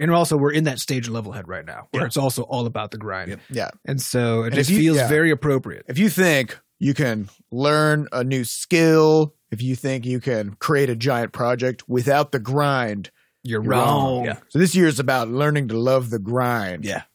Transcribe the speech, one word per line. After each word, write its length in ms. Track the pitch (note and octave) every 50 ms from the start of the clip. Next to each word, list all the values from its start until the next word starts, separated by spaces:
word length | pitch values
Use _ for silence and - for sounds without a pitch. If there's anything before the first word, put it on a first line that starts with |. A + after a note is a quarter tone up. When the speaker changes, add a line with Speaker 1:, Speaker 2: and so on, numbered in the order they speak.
Speaker 1:
and 100 | D3+ E3 E3+
also 240 | E3+ E3+ - D#3
we're 160 | C#3+ C#3 D3 D3
in 120 | D#3 D#3
that 140 | D3+ C3 A2+
stage 300 | - - C3+ B2+ A#2 A#2
in 40 | A2+
Levelhead 300 | A#2 G#2 G2+ - G2+ F2+ E2
right 160 | F#2 E2 -
now 220 | E2 - - - -
where 120 | - B2 -
Speaker 2:
Yeah. 40 |
Speaker 1:
it's 100 | A#2+ -
also 260 | D3 C3+ C3 B2+ C3 A#2+
all 220 | - C3 B2 A#2+
about 260 | A#2+ A2+ G#2+ G#2+ G#2 -
the 40 | G#2+
grind. 320 | G#2 G#2 F#2+ F#2+ F#2 F2+
Speaker 2:
Yep. 100 | G2+ - - -
Speaker 3:
Yeah. 200 | - A#2 F#2+ - - _ _
Speaker 1:
And 160 | - C#3 C3+
so 420 | B2 - - B2 A#2+ A#2 A2+ A2+ A2+
it 40 |
Speaker 3:
And 80 | A#2 A2+
Speaker 1:
just 160 | - C#3 C3
Speaker 3:
if 60 | F#3+
you, 60 | - D#3
Speaker 1:
feels 140 | D#3+ D#3+ C#3+
Speaker 3:
yeah. 100 | B2 A#2+
Speaker 1:
very 220 | D3+ D3+ E3 E3 D3+
appropriate. 520 | B2+ - D3+ C#3 C3 - G2+ E2 - - -
Speaker 3:
If 100 | B2+ C#3+
you 100 | G#3 G#3
think 500 | D3 F#3 F#3 F3 D3+ C3+ B2 - - - _ _ _ _
you 160 | - C#3 C3+
can 340 | - C#3+ B2 A2+ G#2+ G2+ G#2 - _ _ _
learn 560 | - B2 C#3 D3 D3+ D3+ D3+ D3+ D3+ D3+ D3 - -
a 100 | B2+ B2
new 220 | C3 C3+ C3 A#2+
skill, 880 | - - - - - F3 E3 E3 D#3+ D#3+ D#3+ D#3 D#3 D#3 D#3+ D#3 D3+ - _ _ _
if 100 | - G#2+
you 140 | B2 B2+ C3
think 320 | A#2+ - C3+ C3 C3 A#2
you 140 | B2 B2+ B2
can 340 | - C#3 A#2+ A2 G#2 G2+ G2 -
create 300 | - - D#3 C#3 C#3 B2
a 60 | A#2+
giant 360 | A2+ A#2 C#3 B2+ A#2 A#2 G#2+ -
project 560 | - B2 A#2+ B2+ A#2+ B2+ B2+ B2 - - -
without 420 | B2 B2+ A#2+ C#3 C#3 D3 D3+ C#3+
the 80 | - C3
grind, 720 | G#2 A#2+ C3+ D3 D3 C#3+ C#3 C3 A#2+ A2 G#2 G2+ F#2 - - _ _ _ _ _ -
Speaker 1:
You're 180 | B2 A2+ G#2+ A2
Speaker 3:
you're 80 | B2 C3
wrong. 140 | B2 A#2+ A#2 - C#3+ C2+ C3+ C3 B2
Speaker 1:
wrong. 60 | -
Speaker 2:
Yeah. 120 | - - - - _
Speaker 3:
So 100 | - D3
this 160 | F#3 E3+ D3+
year 100 | F#3 F3
is 140 | D#3+ C#3 B2
about 280 | C3 B2+ C3 B2+ A#2+ A2+
learning 400 | A#2+ C3 D3 D3+ D3 D3 C3+ A2
to 80 | A2 A2+
love 320 | A#2 C3 C3 C3 B2 A#2
the 100 | A#2 A2
grind. 640 | G2 G2+ A#2+ B2+ B2+ B2 A#2+ A2+ G2+ F#2 F2+ D#2+ D2
Speaker 2:
Yeah. 180 | G2 F#2+ - - - _